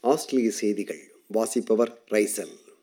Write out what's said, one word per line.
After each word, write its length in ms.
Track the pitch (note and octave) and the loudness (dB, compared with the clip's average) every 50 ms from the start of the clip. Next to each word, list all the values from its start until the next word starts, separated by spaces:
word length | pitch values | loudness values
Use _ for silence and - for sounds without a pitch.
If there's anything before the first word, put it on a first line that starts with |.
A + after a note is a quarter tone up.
| - A#2 | 4 2
ஆஸ்திரேலிய 400 | C#3+ D#3 - - C3+ C3 A#2 A2+ G#2 - | 2 2 0 -2 0 2 2 2 0 0
செய்திகள். 420 | - G#2 G#2 G#2 G2+ - - - - - - _ _ _ G2+ | -2 -2 -2 -2 -4 -8 -8 -12 -12 -20 -20 _ _ _ -2
வாசிப்பவர் 560 | A2 A2+ A2 - A#2+ A2 - A2+ G#2+ A#2 A2+ - - _ _ G#2+ | -2 -2 0 -2 -4 0 0 2 2 2 0 -2 -14 _ _ 2
ரைசல். 400 | G#2+ G2+ G2 - - F#2 - - - _ - - _ | 2 2 2 0 -6 -8 -10 -12 -20 _ -20 -20 _